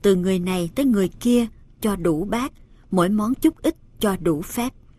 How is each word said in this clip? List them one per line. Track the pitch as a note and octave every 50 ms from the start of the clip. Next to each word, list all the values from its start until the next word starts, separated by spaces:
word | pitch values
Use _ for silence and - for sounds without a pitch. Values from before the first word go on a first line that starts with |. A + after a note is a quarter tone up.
từ | - G3+ F#3+
người | F3+ F3 F#3+ F#3+ F#3
này | F3 F#3 F#3 F3+ F3 E3+ -
tới | - C#4+
người | C4+ A3+ G3+ F#3+ F3
kia, | - - - A#3+ A#3+ A#3+ A#3 A3+ - - - - _ _
cho | - A3 G3+
đủ | F3+ E3 F3 D#3+ D3+ F#3+
bát, | G#3 G3 A#3 B3+ D#4 - - - - - - - -
mỗi | - F3+ F3 F#3
món | G#3 G#3+ G#3 A3+ C4+
chút | - - D#4+ D#4+ -
ít | - D4+ - - - - - -
cho | - G#3 F#3+
đủ | E3+ D#3+ F3 D#3+ D3
phép. | F#3 - - - A#3 D#3+ - - - - -